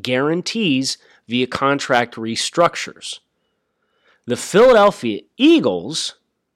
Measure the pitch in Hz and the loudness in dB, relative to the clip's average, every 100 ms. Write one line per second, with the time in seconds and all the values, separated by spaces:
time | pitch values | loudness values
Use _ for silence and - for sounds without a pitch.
0 | 110 127 147 170 - 226 190 131 131 - | -4 -2 0 -2 -4 -4 0 0 -2 -8
1 | _ _ - 120 123 - 139 139 - 123 | _ _ -6 -4 -4 -2 0 0 0 0
2 | 120 - 110 117 - 165 170 - - - | 0 -6 -8 -6 -6 0 0 0 -12 -14
3 | - - _ _ _ _ _ _ _ _ | -16 -16 _ _ _ _ _ _ _ _
4 | _ _ - 120 - 180 254 233 202 - | _ _ -8 -8 -2 4 6 6 4 2
5 | 117 101 _ - 294 320 127 90 101 160 | -6 -6 _ 0 4 4 2 -2 -6 -8
6 | - - _ _ _ | -10 -12 _ _ _